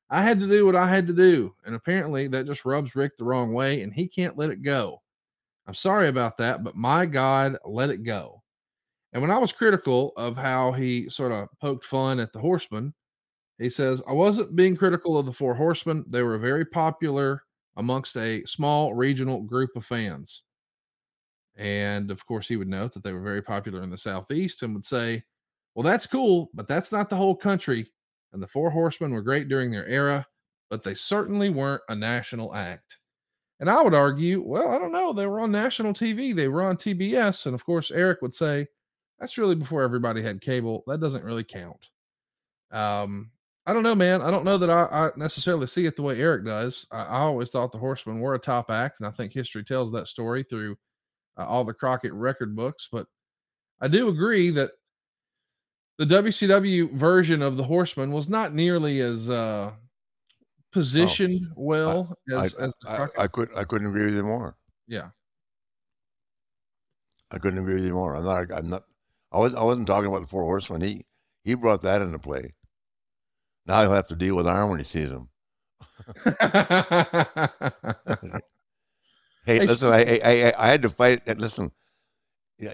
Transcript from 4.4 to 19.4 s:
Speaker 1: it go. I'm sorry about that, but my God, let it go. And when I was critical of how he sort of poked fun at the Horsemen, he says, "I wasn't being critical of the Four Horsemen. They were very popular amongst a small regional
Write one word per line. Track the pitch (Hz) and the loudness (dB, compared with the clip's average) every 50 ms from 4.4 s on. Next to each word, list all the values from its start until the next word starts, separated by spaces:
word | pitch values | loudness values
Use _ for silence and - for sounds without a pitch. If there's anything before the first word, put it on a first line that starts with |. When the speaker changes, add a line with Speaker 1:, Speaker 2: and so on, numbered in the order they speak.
| 151 156 | -4 -4
Speaker 1:
it | 101 98 135 | -4 -4 -2
go. | 143 143 127 107 85 64 - _ _ _ _ _ _ _ _ _ _ _ _ _ | -2 0 0 -2 -4 -8 -14 _ _ _ _ _ _ _ _ _ _ _ _ _
I'm | 95 95 | -14 -10
sorry | - - 190 202 208 180 147 | -4 0 0 2 4 4 2
about | 127 131 120 113 - - | 2 2 0 -2 -2 -2
that, | 117 120 - - 113 | -2 -2 0 -2 -6
but | - - | -8 -6
my | 98 117 127 147 170 185 | -2 0 2 4 4 2
God, | 160 143 131 131 135 135 135 135 135 131 - - | 2 0 0 2 4 4 4 2 0 -2 -4 -8
let | 90 107 120 135 143 | -8 -2 -2 0 0
it | 110 98 110 | -2 -4 -4
go. | 117 107 95 71 - - - _ _ _ _ _ _ _ _ _ _ _ _ _ _ - | -6 -6 -6 -8 -12 -18 -20 _ _ _ _ _ _ _ _ _ _ _ _ _ _ -4
And | 123 | -2
when | 139 165 | 0 2
I | 208 | 2
was | 262 240 190 - | 2 2 0 0
critical | - 233 220 196 - - 139 127 123 139 139 - | 2 4 4 4 4 2 2 2 2 0 0 -4
of | - 117 120 120 | -6 -6 -6 -6
how | 131 135 131 127 131 127 127 127 | -4 -4 -2 0 0 0 0 0
he | 131 131 127 123 120 104 | -2 -2 -2 -2 -2 -4
sort | - - - 135 123 | -6 -8 -6 -4 -4
of | 113 101 104 - _ - | -4 -4 -8 -10 _ -8
poked | 151 143 135 120 - | -6 -6 -6 -6 -6
fun | - 139 131 135 135 131 123 | -4 -2 0 0 0 0 -2
at | 113 - - | -4 -6 -6
the | 110 | -4
Horsemen, | 117 170 185 165 - - 104 107 127 147 - _ _ _ _ _ _ _ _ _ _ _ _ | 0 0 0 0 -2 -6 -8 -6 -6 -8 -10 _ _ _ _ _ _ _ _ _ _ _ _
he | - 117 123 | -6 -6 -4
says, | - - 139 131 131 127 - | -2 0 0 0 0 -2 -2
"I | - 135 | -2 2
wasn't | 156 190 208 208 226 - - 165 | 4 4 4 4 2 -2 -2 4
being | 175 185 190 180 | 4 4 4 4
critical | 180 190 185 175 180 - 170 156 147 | 4 2 2 2 0 0 0 0 0
of | 139 | 0
the | 131 120 | -2 -4
Four | - 143 127 120 | -2 -2 -2 0
Horsemen. | 127 156 170 160 - - 165 156 156 - | 0 0 0 0 -2 -2 -4 -4 -4 -6
They | - 117 123 123 | -4 -2 0 0
were | 117 110 107 | 0 0 -2
very | 113 127 139 156 160 | 0 0 0 0 -2
popular | 160 - 170 160 156 156 - 165 151 139 139 139 135 139 135 _ _ _ _ _ _ - | -2 0 0 0 0 0 -2 -4 -2 0 0 0 0 -2 -4 _ _ _ _ _ _ -10
amongst | - 113 123 131 135 131 - - | -6 -2 -2 -2 -2 -4 -6 -8
a | 123 113 113 113 110 - | -6 -4 -4 -4 -4 -6
small | - - - 147 147 147 147 151 127 107 | -8 -6 -2 0 0 2 2 0 0 0
regional | 120 127 139 139 131 131 131 131 95 | 0 2 2 2 0 -2 -2 -4 -4